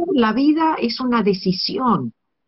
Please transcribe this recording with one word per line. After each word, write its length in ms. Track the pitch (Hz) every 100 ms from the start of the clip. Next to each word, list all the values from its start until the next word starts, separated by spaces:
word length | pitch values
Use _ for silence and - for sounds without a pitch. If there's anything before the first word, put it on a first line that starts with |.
| 349
la 200 | 285 220
vida 420 | 226 285 302 320 311
es 200 | 233 -
una 220 | 254 233
decisión. 920 | 202 190 185 185 - 185 254 170 120 - _ _